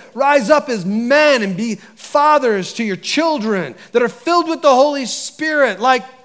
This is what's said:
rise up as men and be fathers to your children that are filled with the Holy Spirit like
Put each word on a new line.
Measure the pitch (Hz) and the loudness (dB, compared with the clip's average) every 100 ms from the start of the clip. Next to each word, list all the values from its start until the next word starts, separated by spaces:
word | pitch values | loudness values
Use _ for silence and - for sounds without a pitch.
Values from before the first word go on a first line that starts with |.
| - | -8
rise | 226 269 285 214 | -4 0 2 2
up | 294 285 | 2 0
as | 220 180 | -4 -4
men | 220 240 294 302 254 | -2 2 2 4 2
and | 196 180 | 0 -4
be | 233 196 | -6 -8
fathers | - - - 294 302 302 247 202 180 - | -12 -18 -4 2 4 4 2 -2 -4 -6
to | 220 | -6
your | 185 | -6
children | - 294 330 294 220 196 139 - - | -6 -2 0 0 -2 -4 -6 -12 -4
that | 240 | -2
are | 240 | -2
filled | - 320 349 320 | -2 0 0 0
with | 320 | 0
the | 294 | 4
Holy | 254 294 277 240 | 4 4 0 -6
Spirit | - - - 311 302 247 185 | -8 -10 -6 -2 0 0 0
like | 254 254 - - | 0 0 -2 -20